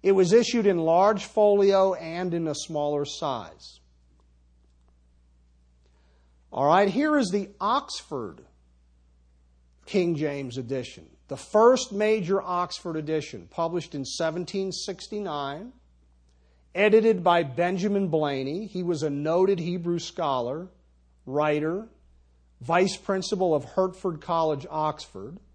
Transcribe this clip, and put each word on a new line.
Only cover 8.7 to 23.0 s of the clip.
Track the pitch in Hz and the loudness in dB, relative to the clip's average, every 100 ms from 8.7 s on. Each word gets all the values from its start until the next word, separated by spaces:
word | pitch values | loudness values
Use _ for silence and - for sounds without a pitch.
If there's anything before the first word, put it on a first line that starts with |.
| _ _ _ _ _ _ _ _ _ _ _ | _ _ _ _ _ _ _ _ _ _ _
King | - 202 175 | -4 0 0
James | 156 151 143 135 117 | 0 -2 -4 -8 -10
edition, | 117 135 - - 78 _ _ | -6 -6 -8 -14 -20 _ _
the | 131 | -14
first | - 214 233 254 - | 0 6 8 6 0
major | 196 214 220 170 190 | 0 2 2 0 -2
Oxford | 175 180 175 - 180 160 | 0 -4 -4 -6 -8 -6
edition, | 151 156 151 107 85 | -4 -4 -4 -14 -12
published | - 165 175 160 147 | -6 -4 -4 -8 -10
in | |
seventeen | 131 - 160 160 175 196 190 | -10 -4 -4 -4 -8 -6 -6
sixty-nine, | 180 - 180 - 208 196 147 139 143 233 - _ _ _ _ _ _ _ _ _ | -8 -10 -12 -10 -10 -6 -6 -6 -8 -14 -20 _ _ _ _ _ _ _ _ _
edited | 180 208 214 220 208 | 2 6 6 4 2
by | 175 170 | 4 2
Benjamin | 151 123 175 185 202 202 190 | 0 -2 -2 0 -2 0 0
Blayney. | 156 151 135 135 165 214 | 0 0 -2 -4 -6 -8
He | 180 | -6
was | 175 160 | -4 -2
a | 151 | -2
noted | 143 151 170 190 190 | -4 0 2 2 2
Hebrew | 170 180 170 175 | -2 -4 -4 -4
scholar, | - - 160 131 120 147 185 _ _ _ _ _ - | -6 -4 -2 -2 -2 -6 -10 _ _ _ _ _ -6
writer, | 139 151 151 156 180 226 _ _ _ _ _ _ _ | -2 0 0 -2 -4 -8 _ _ _ _ _ _ _
vice | 120 170 190 | 0 2 2
principal | - | 0